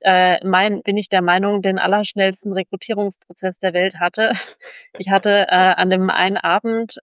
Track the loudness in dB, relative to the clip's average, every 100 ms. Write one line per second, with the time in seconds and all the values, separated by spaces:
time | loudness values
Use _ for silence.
0 | 2 4 4 2 0 0 0 -2 -2 -4
1 | 0 -2 2 0 2 -2 -2 -2 0 0
2 | -2 -2 -2 -2 -8 -6 -6 -10 -8 -6
3 | -6 -8 _ -10 -8 -4 -4 0 -2 0
4 | -6 0 -2 -2 -8 -18 -20 -20 -20 -12
5 | 0 0 4 2 4 4 4 4 2 2
6 | 2 0 0 0 0 0 0 -4 -6 -10